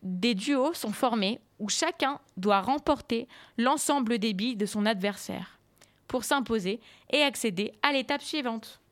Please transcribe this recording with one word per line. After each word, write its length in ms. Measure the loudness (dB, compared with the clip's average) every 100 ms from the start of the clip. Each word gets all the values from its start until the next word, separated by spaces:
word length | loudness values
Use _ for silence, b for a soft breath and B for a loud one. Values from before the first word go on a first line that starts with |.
des 320 | -6 -2 0
duos 380 | 0 2 2 2
sont 200 | 0 -6
formés 480 | 0 0 2 0 -2 _ _
où 80 | -6
chacun 500 | -2 -2 0 -2 -2 _ -4
doit 220 | 2 2
remporter 680 | 4 -2 2 0 0 -4 -4 B B 0
l'ensemble 600 | 2 2 2 2 2 0
des 140 | 0
billes 240 | 0 -2 -2
de 100 | -2
son 200 | 0 0
adversaire 760 | 0 -2 -4 -8 -8 -10 -16 _ _ b b _
pour 160 | -4
s'imposer 560 | 0 0 2 -2 0 -4 B B B
et 120 | 2
accéder 500 | 2 2 -2 0 -4 0
à 100 | 0
l'étape 300 | 0 0 -4
suivante. 580 | -4 -4 -2 -4 -10 -20 _